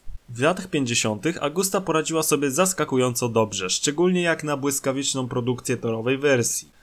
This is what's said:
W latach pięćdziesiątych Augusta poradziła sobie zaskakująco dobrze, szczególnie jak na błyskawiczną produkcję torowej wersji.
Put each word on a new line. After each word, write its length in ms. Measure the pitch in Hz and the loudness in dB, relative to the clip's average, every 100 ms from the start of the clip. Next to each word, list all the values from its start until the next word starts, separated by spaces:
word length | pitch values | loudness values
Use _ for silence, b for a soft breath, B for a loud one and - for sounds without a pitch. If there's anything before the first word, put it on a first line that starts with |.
| - - - | -8 -10 -10
W 120 | 117 | 0
latach 260 | 143 185 185 | 0 0 -2
pięćdziesiątych 720 | 151 127 117 110 104 - 175 | -2 0 0 0 0 -2 -2
Augusta 380 | 147 151 190 202 | -2 -2 0 0
poradziła 420 | 185 156 156 160 | 0 0 0 0
sobie 280 | 156 147 143 | 2 2 2
zaskakująco 800 | 135 185 - 151 131 127 120 123 | 2 0 0 0 2 2 0 0
dobrze, 400 | 113 110 98 92 | 2 2 0 -4
szczególnie 520 | - - 147 180 180 | -2 0 2 4 4
jak 220 | 175 160 | 2 0
na 140 | 151 143 | 0 -2
błyskawiczną 720 | 139 139 139 131 135 135 123 | 0 0 -2 -2 -2 -2 -2
produkcję 500 | 127 120 120 - 120 | -2 -2 -2 -2 -4
torowej 400 | 117 113 113 135 | -2 -2 0 0
wersji. 500 | 143 131 113 - - b | 2 2 2 -2 -8 b